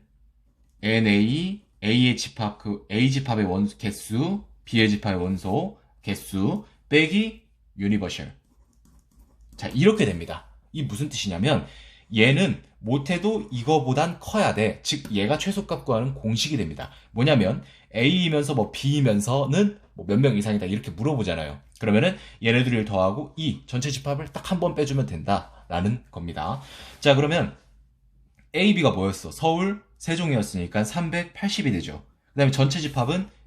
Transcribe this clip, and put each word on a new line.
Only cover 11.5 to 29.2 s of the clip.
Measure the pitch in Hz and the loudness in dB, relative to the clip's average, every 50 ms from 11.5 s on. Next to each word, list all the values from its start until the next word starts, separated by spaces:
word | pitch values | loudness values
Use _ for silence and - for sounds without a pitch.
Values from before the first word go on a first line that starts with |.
| 147 92 - - - - - - - - _ - 113 | 0 0 -2 -6 -14 -20 -20 -20 -20 -20 _ -4 2
얘는 | 110 110 123 139 165 196 160 110 - - - _ - | 4 6 6 6 4 2 2 0 -4 -8 -16 _ -12
못해도 | - 110 123 139 139 - 180 170 196 208 226 208 214 - | -4 -2 -2 -2 0 -2 -2 -2 0 -2 -2 -2 -4 -6
이거보단 | 131 120 117 139 156 151 131 127 131 139 156 175 170 - | -8 -4 0 2 2 2 2 2 0 0 0 0 -2 -6
커야 | - - - 220 196 127 98 | -8 -4 -2 0 2 2 2
돼. | 104 110 104 - - | 0 0 0 -2 -4
즉 | - - - 147 - - | -6 -6 -6 -6 -6 -4
얘가 | 107 101 98 110 147 151 | -2 0 0 0 0 0
최소값 | - 190 196 202 202 - 170 139 - | -2 -2 -4 -4 -4 -6 -6 -6 -2
구하는 | - 123 110 117 135 135 | -2 -2 0 0 -2 -4
공식이 | - - 110 113 110 - 147 156 120 | -4 -4 -2 -2 -2 -2 -2 -2 -2
됩니다. | 95 78 78 - - - - - - _ | -4 -4 -6 -10 -12 -14 -16 -20 -20 _
뭐냐면 | - 113 127 156 151 120 - 95 127 - - - - - _ _ - | -2 0 2 4 6 4 4 4 2 -2 -6 -12 -20 -20 _ _ -2
A이면서 | 107 120 139 180 185 180 165 156 147 147 139 151 | 0 2 2 4 2 2 2 2 0 0 0 0
뭐 | 123 104 - | 0 0 -2
B이면서는 | - - - 135 147 147 139 120 104 101 104 120 123 139 139 123 143 185 208 202 202 - - _ _ | -4 -4 -2 0 2 4 4 4 4 2 2 2 0 0 0 2 2 4 4 2 0 -4 -12 _ _
뭐 | - 87 90 | -10 -4 0
몇 | 101 107 | 2 4
명 | 135 139 113 | 4 4 4
이상이다 | 101 104 107 104 104 95 | 2 0 0 -2 -2 -2
이렇게 | 90 98 107 - - | -2 -4 -4 -6 -8
물어보잖아요. | 82 85 113 147 156 123 107 90 82 80 78 73 71 - - - - - | -6 -4 -2 -2 0 0 -2 -2 -2 -4 -6 -8 -10 -14 -18 -20 -12 -6
그러면은 | - 110 104 107 147 185 190 - - - - - 113 | 0 2 4 4 4 2 0 -2 -8 -20 -14 -4 0
얘네들을 | 113 117 123 127 127 120 113 107 | 2 2 4 2 2 2 0 0
더하고 | 107 104 95 92 95 104 135 156 - - - | 0 0 2 2 2 0 -2 -6 -10 -8 -6
이 | 160 151 - - - | -4 -4 -4 -6 -8
전체 | - - 127 131 143 | -8 -6 -4 -4 -4
집합을 | 135 - - 147 143 143 160 - | -6 -6 -6 -6 -6 -6 -6 -10
딱 | - - - - | -12 -12 -6 -4
한 | 190 175 | -2 0
번 | 175 170 151 | 0 0 0
빼주면 | 151 151 131 135 139 127 | 0 -2 0 0 0 -2
된다라는 | 101 - 80 73 - 101 95 - - - - - - 85 85 90 104 117 120 - _ | -2 -4 -6 -2 0 0 -2 -2 -6 -16 -20 -10 -6 -4 0 0 0 0 -2 -6 _
겁니다. | - - 85 85 80 76 76 92 123 135 - - - - - - - - | -12 -10 -10 -8 -6 -6 -6 -6 -6 -8 -10 -14 -20 -20 -20 -20 -12 0
자, | - 147 139 | 4 4 6
그러면 | 135 147 147 165 175 117 69 - - _ _ _ _ _ _ _ _ _ _ _ _ _ _ _ _ _ _ - | 6 4 2 2 0 -2 -2 -6 -12 _ _ _ _ _ _ _ _ _ _ _ _ _ _ _ _ _ _ -2
A, | 160 185 208 196 | 2 4 4 4
B가 | 170 156 123 | 4 4 2
뭐였어? | 92 95 95 98 92 - | 2 2 0 -2 -2 -4